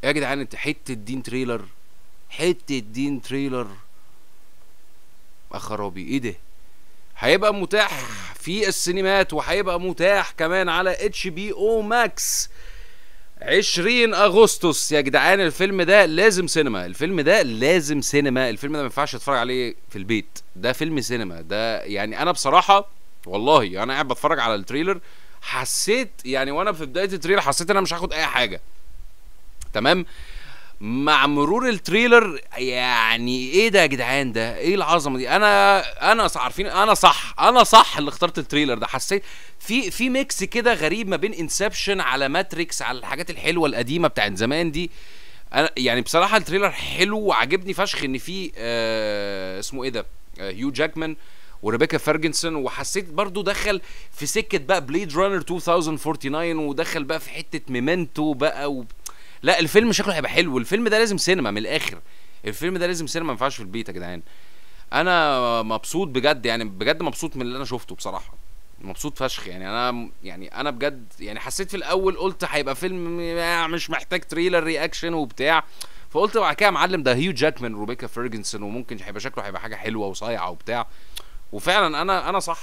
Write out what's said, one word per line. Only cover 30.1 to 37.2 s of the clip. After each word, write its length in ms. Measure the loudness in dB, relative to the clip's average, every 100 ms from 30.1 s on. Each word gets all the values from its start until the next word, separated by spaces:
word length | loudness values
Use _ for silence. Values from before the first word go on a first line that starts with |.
| -8 -8 -8 -8 -8 -8 -6
مع 460 | -4 -2 4 6 6
مرور 420 | 4 2 2 2
التريلر 720 | 0 2 4 8 8 6 -4 -10 -6
يعني 920 | -2 0 2 4 4 4 2 -2 2
ايه 180 | 4 6
ده 140 | 6
يا 40 | 6
جدعان؟ 460 | 4 0 0 0
ده 240 | 0 -2 -2
ايه 180 | 0
العظمه 440 | 2 4 2 2 -2
دي؟ 120 | 2
انا، 500 | 4 6 6 6 6 2 0 4
انا 160 | 4 4
صح، 120 | 0
عارفين 260 | -4 -2 -2
انا 280 | 2 4
صح، 400 | 8 8 6